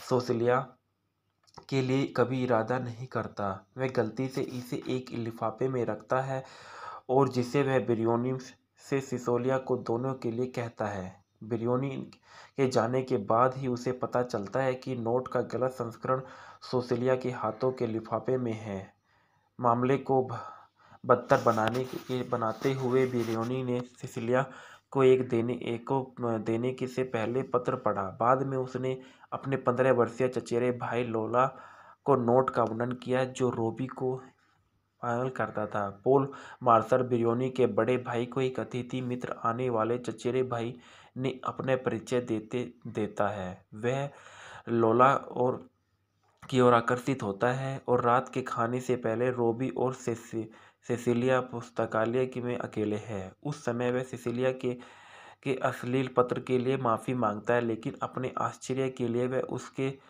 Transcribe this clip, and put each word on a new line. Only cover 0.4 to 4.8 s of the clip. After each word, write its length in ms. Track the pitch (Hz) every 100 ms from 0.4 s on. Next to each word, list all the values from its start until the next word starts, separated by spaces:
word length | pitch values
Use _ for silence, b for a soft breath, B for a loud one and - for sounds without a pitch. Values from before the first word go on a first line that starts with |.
| 120 123 139 - _ _ _ _ _ _ _ - -
के 140 | 135
लिए 240 | 131 131 139
कभी 360 | - 120 131
इरादा 360 | 127 113 113 127
नहीं 280 | 123 113 127
करता, 600 | 120 104 - 101 92 - -
वह 100 | 131
गलती 400 | 127 110 107 131
से 140 | 139
इसे 400 | - 127 123 131